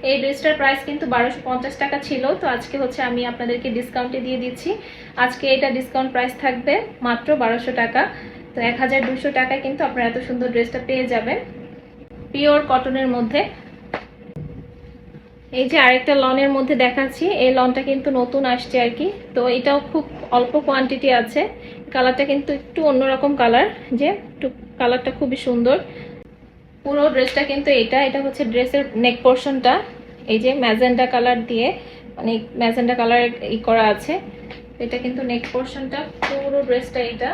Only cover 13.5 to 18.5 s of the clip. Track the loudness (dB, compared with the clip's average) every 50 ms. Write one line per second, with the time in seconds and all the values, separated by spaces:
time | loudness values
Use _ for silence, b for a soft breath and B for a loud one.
13.5 | -4 -14 -18 -20 -20 -20 -14 -12 -12 -12 -12 -14 -20 -20 -20 -16 -14 -12 -12 -12
14.5 | -14 -16 -16 -18 -20 -20 -20 -20 -20 -20 -20 -20 -20 -20 -20 -20 -20 -20 -20 -8
15.5 | -2 -2 0 2 4 6 8 8 6 6 4 4 4 4 4 4 4 4 2 2
16.5 | 2 2 2 2 2 4 4 2 2 0 -2 -2 -2 -2 -2 0 2 4 4 4
17.5 | 4 4 4 4 2 0 0 -2 -2 0 0 0 0 0 0 0 0 0 2 2